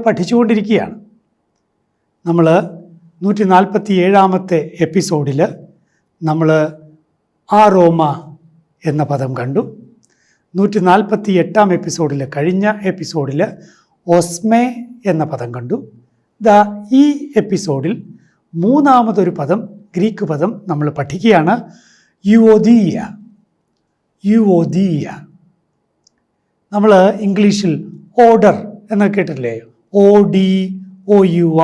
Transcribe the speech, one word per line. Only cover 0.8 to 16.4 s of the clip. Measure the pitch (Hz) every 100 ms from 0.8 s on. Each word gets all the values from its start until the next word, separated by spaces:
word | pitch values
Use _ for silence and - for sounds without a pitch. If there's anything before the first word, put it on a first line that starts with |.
| - - - _ _ _ _ _ _ _ _ _ _ _ 170
നമ്മൾ | 170 160 175 - - - - _ -
നൂറ്റി | 190 208 196
നാൽപത്തി | 185 190 202 202 190
ഏഴാമത്തെ | 180 202 190 185 185 165 151 -
എപ്പിസോഡിൽ | 160 196 160 156 139 139 202 - - _ _ _ _ - 160
നമ്മൾ | 156 160 156 151 156 - _ _ _ _ _ - 208
ആറോമ | 214 190 170 165 151 135 - - _ _ _ _ 160
എന്ന | 151 147
പദം | 143 131 127
കണ്ടു. | 123 147 - - - _ _ _ _ _ _ 175
നൂറ്റി | 202 208 185
നാൽപത്തി | 202 214 208 208 185
എട്ടാം | 170 214 202 175
എപ്പിസോഡിൽ, | 170 160 156 139 135 143
കഴിഞ്ഞ | 156 185 208 208 196
എപ്പിസോഡിൽ | 190 156 165 135 139 214 - - _ _ _ - 175
ഒസ്മെ | 170 - 220 226 247 247 - - 202
എന്ന | 160 151
പദം | 131 120 123
കണ്ടു. | 120 233 - _ _ _ _ -